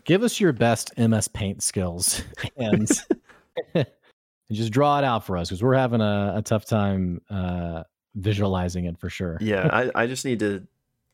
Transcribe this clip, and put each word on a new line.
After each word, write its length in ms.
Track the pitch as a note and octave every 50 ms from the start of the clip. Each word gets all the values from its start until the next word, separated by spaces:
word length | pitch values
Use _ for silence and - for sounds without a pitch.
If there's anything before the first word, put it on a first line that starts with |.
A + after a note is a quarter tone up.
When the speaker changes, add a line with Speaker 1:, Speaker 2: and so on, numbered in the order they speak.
| -
Speaker 1:
give 180 | - E3 G3 A#3+
us 160 | A3+ - -
your 140 | G#3 E3+ C3
best 380 | G#2+ A#2 A#2 A#2 - - - -
M 180 | - A#2 A2+ A2+
S 140 | G#2+ -
Paint 340 | - - - G#2 G2 G2 -
skills 600 | - - - G#2 F#2 F2 E2+ F2+ F2+ - - - - - - -
<laughs> 180 | - - -
and, 320 | - B2 G#2+ - G#2+ G#2+ - - - - - - - _ - -
<laughs> 400 | _ _ _ _ E3+ - _ -
and 100 | E3+ B2+ - _ _ _ _ _ _ _ _ _ _ _ -
just 220 | A2 G#2 A#2 A2+
draw 260 | G#2+ C3+ D3 D3 C#3+
it 60 | C#3+ C#3
out 220 | C3+ A#2+ A2 -
for 120 | - F#2+
us, 120 | F2 E2+ -
'cause 120 | F#2+ F2
we're 140 | A2+ C3 C3
having 240 | C3 C3 B2 A#2+ A2+
a, 340 | G#2+ G#2 G#2 G2+ G2+ G2+ F2+
a 40 | G#2+
tough 220 | G#2+ - A#2 G#2 -
time, 560 | - A#2 G#2+ G2+ G2+ G2 F#2+ F#2 F2+ F2 E2 - -
uh, 540 | G#2 F#2+ F#2 F2+ F2+ F2 F2 E2+ E2 E2 D#2+ - _ _ _ _ -
visualizing 720 | G#2 F#2 G#2+ G#2 G2+ G#2 G2 F#2+ F#2 F2+ F2+ F2 F2+ F2
it 120 | F2 E2+
for 120 | - - F#2
sure. 280 | - - F#2+ F2 E2 D#2+
Speaker 2:
Yeah, 260 | G#2+ G#2+ G#2 F#2+ F#2 F2+
Speaker 1:
<laughs> 40 | -
Speaker 2:
I, 180 | A2+ B2+ B2+ - - A#2
I 40 |
just 160 | B2 C3 B2+ -
need 160 | C3+ A#2+ G2+
to 260 | G#2+ G#2 G2+ F#2 - - _ _ _ _ _ _ _ _